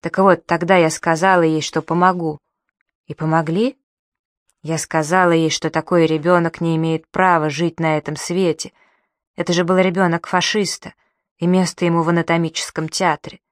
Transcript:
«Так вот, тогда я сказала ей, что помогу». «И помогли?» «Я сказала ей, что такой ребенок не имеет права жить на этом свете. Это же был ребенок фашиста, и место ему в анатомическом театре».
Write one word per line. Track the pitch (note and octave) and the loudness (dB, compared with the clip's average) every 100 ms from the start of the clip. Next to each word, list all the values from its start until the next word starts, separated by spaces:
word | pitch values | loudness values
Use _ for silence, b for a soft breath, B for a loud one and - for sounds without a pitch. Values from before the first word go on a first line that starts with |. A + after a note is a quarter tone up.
«Так | E3 - | -6 2
вот, | G3 F3 - | 4 4 0
тогда | E3+ E3+ F#3+ | -4 2 4
я | D#3+ | 4
сказала | - - E3 F#3 F#3 | 0 -2 0 2 4
ей, | E3 D#3 | 2 0
что | D3 E3 | -2 -6
помогу». | D3+ E3 F3+ F3+ D#3+ D3+ _ _ _ _ _ _ _ | -2 2 2 2 -4 -8 _ _ _ _ _ _ _
«И | |
помогли?» | D3 D#3+ D#3+ D#3+ E3+ A#3+ - _ _ _ _ _ _ _ _ | -6 -2 0 0 -2 -2 -4 _ _ _ _ _ _ _ _
«Я | D3 D#3+ | -8 -6
сказала | - E3 D3+ F#3 F3+ | -2 -4 0 2 4
ей, | E3 D#3+ | 4 2
что | - E3 | -2 -4
такой | D#3+ D#3 F3 D#3+ | -4 0 2 2
ребенок | D#3+ D#3 F3+ E3+ - | 2 2 2 2 -2
не | E3 D#3+ | -2 0
имеет | D#3+ D#3+ _ | 0 -4 _
права | - F#3 E3+ D#3 | 0 2 2 0
жить | C#3 E3+ E3 | -2 -4 -2
на | D#3+ D3+ | -2 -2
этом | D3 D3 | -4 -10
свете. | - F3 F#3 D3+ - _ _ _ _ _ _ - | -4 -2 0 -2 -8 _ _ _ _ _ _ -8
Это | E3+ | -2
же | E3+ | 0
был | F3 F#3 | 2 2
ребенок | F#3+ F3+ F3+ E3+ - | 2 2 0 0 -2
фашиста, | F3+ F3 G#3+ F#3+ - - _ _ _ _ _ | -2 -2 -2 -4 -6 -14 _ _ _ _ _
и | E3+ | 0
место | F#3 F3+ - F3 | 2 0 -2 0
ему | E3+ | 0
в | E3 | 0
анатомическом | E3+ E3 E3+ E3 - - - D#3 | 0 0 -2 -2 -6 -8 -8 -8
театре». | - F#3 D3 - - _ | -2 -2 -2 -8 -20 _